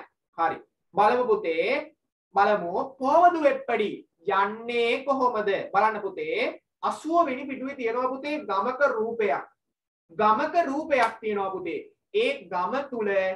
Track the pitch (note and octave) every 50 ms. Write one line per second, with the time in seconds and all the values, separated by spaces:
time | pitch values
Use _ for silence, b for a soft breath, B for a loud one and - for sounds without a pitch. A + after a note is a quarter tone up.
0 | - - _ _ _ _ _ E3+ E3 D#3+ - - - _ _ _ _ _ - F#3
1 | G#3 A3+ B3 B3 - G#3+ G#3 F#3 F3+ E3 D#3+ E3 F3+ A3 C#4 D4+ D#4 - - _
2 | _ _ _ _ _ _ - G3 G#3 G#3+ G#3 F3+ F3 E3+ F#3 B3+ C#4 - - -
3 | C4 C4+ D4+ E4+ F4+ F4 F4 D#4+ D4 C4+ - - - - A#3 A3 G#3 F#3 - -
4 | - _ _ _ _ G3 F#3+ G3 G3 G#3 A3 A3+ A#3 A#3+ A#3+ A#3+ A#3 A#3 C4 C4
5 | - C#4+ C4+ C4 B3+ A#3+ A3+ G#3+ G3 G3 F#3 D3+ - - F3+ G3 G#3+ A3 G#3+ G#3
6 | G3+ F#3 - E3 D#3 D#3+ E3+ G#3+ C4 D#4+ - - _ _ _ _ - G#3+ G#3+ -
7 | - D#4 E4+ E4+ E4 C4+ B3+ C#4 C#4+ C#4 B3+ - C4 C4+ - C4 A#3 A3+ A#3 B3+
8 | C4 B3+ C4 C4 C#4+ D4 D4+ D4+ - G3+ G3 - - - - D4 C#4+ C4 A#3 A3
9 | A3 A#3 - A3+ G#3+ G3 E3+ - - - _ _ _ _ _ _ _ _ _ _
10 | _ _ E3 F#3 G#3+ G#3+ A3 B3+ D4+ D#4 F4 E4+ E4+ C4+ C4+ D4+ D#4 D#4+ C#4 B3
11 | A3+ A3+ - - A3 G#3+ G#3 G3+ F#3+ F#3+ F#3+ F#3 F3+ E3+ D3+ B2 - - _ _
12 | _ _ - G#3+ A#3+ C4+ C#4 - F#3 E3+ F#3 F3+ F#3 G3 B3+ C#4 C#4 - B3 A3+
13 | G#3 G3+ G3 F#3+ F#3+ F#3+ F#3+